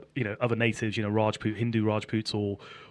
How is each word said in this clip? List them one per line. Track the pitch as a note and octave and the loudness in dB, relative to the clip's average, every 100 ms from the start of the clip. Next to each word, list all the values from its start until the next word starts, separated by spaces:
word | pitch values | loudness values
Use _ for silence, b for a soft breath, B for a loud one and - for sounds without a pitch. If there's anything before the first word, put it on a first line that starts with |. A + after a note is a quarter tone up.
| - | -2
you | - | -4
know, | A2 G#2+ | -2 0
other | B2 A2+ | 0 2
natives, | A#2 A2 A2+ G#2 | 2 2 -2 0
you | |
know, | G#2 | 2
Rajput, | G#2+ G#2+ G#2 A2 G2+ | 4 2 2 -2 0
Hindu | A#2+ A2+ | 0 2
Rajputs | G#2+ G#2+ - A2 G#2+ | 2 0 0 -2 0
or, | G#2+ G2+ G2+ B B B | -2 -2 -4 B B B